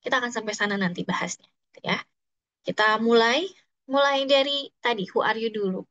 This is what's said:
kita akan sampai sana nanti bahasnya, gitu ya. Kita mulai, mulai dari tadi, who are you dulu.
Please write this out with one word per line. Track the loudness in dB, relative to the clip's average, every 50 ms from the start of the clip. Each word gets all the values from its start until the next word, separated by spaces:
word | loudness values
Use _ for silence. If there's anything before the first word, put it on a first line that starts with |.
| _
kita | -2 -2 -2
akan | -2 -2 -6
sampai | -6 -6 -6 -6 -4
sana | -2 -2 -2 0 -2
nanti | -2 -2 -4 -6 -4
bahasnya, | -4 -4 -4 -6 -8 -10 _ _ _ _ _ _ _
gitu | -16 _ -6
ya. | -4 -4 -6 _ _ _ _ _ _ _ _ _ _ _ _
Kita | -8 -2 2 2 4 4 2 2
mulai, | 4 4 6 6 6 4 0 -2 -4 -8 _ _ _ _ _ _ _ 0
mulai | 2 2 4 2 0 2 4 4
dari | 4 4 2 -2 -6 -6 -10 _ _ _
tadi, | -2 -2 -2 -4 -4
who | -2 -2 0
are | 0 0 0 -2
you | -4 -4 -2
dulu. | -4 -4 -4 -4 -8 _